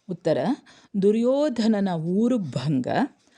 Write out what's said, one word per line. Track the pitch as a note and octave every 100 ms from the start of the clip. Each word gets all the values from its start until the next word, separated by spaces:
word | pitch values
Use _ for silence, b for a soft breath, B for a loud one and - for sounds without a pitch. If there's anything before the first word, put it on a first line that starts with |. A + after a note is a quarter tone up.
| -
ಉತ್ತರ | F3 - D3+ D#3 D4 b b b G3+
ದುರ್ಯೋಧನನ | G3 A3 A#3 C#4 D4+ A#3 G#3+ G#3 G3
ಊರು | E3+ D#3+ F#3+ A#3 B3+
ಭಂಗ | E3 B2 C3+ C3+ A#2+ B2 C4 - b